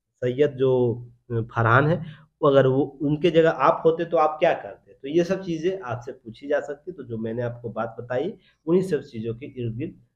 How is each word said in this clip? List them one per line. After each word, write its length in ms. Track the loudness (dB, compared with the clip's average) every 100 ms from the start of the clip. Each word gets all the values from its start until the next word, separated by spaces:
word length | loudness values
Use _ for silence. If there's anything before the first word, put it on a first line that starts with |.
| _ _
सैयद 300 | -4 2 2
जो 180 | 2 2 4 2 -2 -8 _ _
फरहान 560 | -6 -4 0 4 4 4
है, 100 | 0 -4 -14 _ _
वो 80 | 4
अगर 180 | 6 6
वो 160 | 4 0 -2
उनके 300 | -2 2 4
जगह 180 | 4 4
आप 320 | 4 2 4 2
होते 200 | 2 0
तो 120 | 2
आप 180 | 0 2
क्या 140 | 0
करते? 400 | 0 -6 -16 _
तो 140 | -16 -2
ये 160 | 0
सब 200 | 0 -2
चीज़ें 360 | -4 -4 -4 -4
आपसे 300 | -6 -8 -10
पूछी 340 | -16 -18 -16 -4
जा 120 | -2
सकती, 300 | -2 -10 -12
तो 120 | -14
जो 140 | -10 -8
मैंने 260 | -6 -4
आपको 260 | -6 -6 -10
बात 240 | -6 -6 -8
बताई 340 | -6 -4 -4 -8 _ _ 0
उन्हीं 140 | 0
सब 180 | 0 -4
चीज़ों 300 | -6 -10 -8 -8
के 100 | -12 -8
इर्द 200 | -8 -6
गिर्द 220 | -10 -12 _